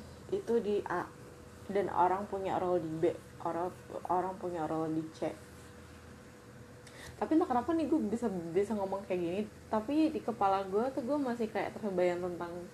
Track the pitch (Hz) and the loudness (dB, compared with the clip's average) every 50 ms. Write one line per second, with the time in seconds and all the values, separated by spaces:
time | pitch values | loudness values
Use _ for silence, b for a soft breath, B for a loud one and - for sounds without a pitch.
0 | - - - - - - 185 208 196 - 233 233 185 208 208 196 - - 170 180 | -10 -12 -16 -14 -8 -4 -4 -2 0 2 2 2 2 2 2 0 0 0 -2 -2
1 | - - - - - - - - - - - - - - 190 202 185 - - - | -2 -4 -8 -16 -16 -16 -16 -16 -18 -18 -16 -14 -8 -2 0 2 2 2 4 4
2 | 175 180 185 196 208 208 196 196 190 185 117 156 185 180 180 175 160 160 160 160 | 6 6 4 2 0 -2 -2 -2 0 2 2 2 2 4 2 2 2 0 -2 2
3 | 170 165 - - - - - - - 170 165 165 175 185 - - - - - - | 2 2 2 0 -6 -16 -12 -6 -4 -4 -2 -2 -2 -4 -4 -8 -12 -10 -10 -6
4 | - - 170 180 175 190 185 185 - 180 175 170 156 156 160 156 160 160 160 160 | -2 0 2 2 2 0 -2 -4 -6 -4 -2 -2 -2 0 0 0 0 0 0 -2
5 | 160 - - - 170 156 - - - - - - - - - - - - - - | -2 -4 -6 -4 -4 -4 -4 -6 -12 -16 -16 -18 -18 -18 -18 -18 -18 -18 -18 -18
6 | - - - - - - - - - - - - - - - - - B B B | -18 -18 -18 -18 -18 -18 -18 -18 -18 -18 -18 -18 -18 -18 -18 -18 -18 B B B
7 | B B B B 208 208 320 320 359 - 254 240 240 - 330 330 311 247 320 302 | B B B B 0 4 6 6 6 6 4 2 4 4 2 2 4 4 4 4
8 | 220 208 208 233 240 226 190 180 165 170 160 190 202 208 220 208 196 190 190 196 | 4 2 0 2 0 0 0 0 -2 0 2 2 4 4 2 0 0 0 -2 -2
9 | 202 - 190 180 170 165 180 202 214 208 - - - - 226 214 214 285 285 311 | -2 0 0 0 2 0 0 0 -2 -4 -6 -14 -8 -2 0 0 0 2 4 4
10 | 320 302 - 214 - - 226 - 202 196 196 196 196 190 185 208 240 269 269 294 | 4 4 4 0 -2 -2 0 4 4 4 4 4 2 2 2 2 2 2 0 -2
11 | 247 233 285 302 277 247 233 233 226 214 - 202 170 - - 214 - 208 190 180 | -2 0 0 0 2 0 0 0 -2 -2 0 -2 -2 -2 -4 -4 -4 -2 2 4
12 | 180 180 175 175 180 180 175 170 175 170 170 175 175 190 | 4 4 4 2 0 -2 -4 -4 -6 -6 -6 -8 -8 -4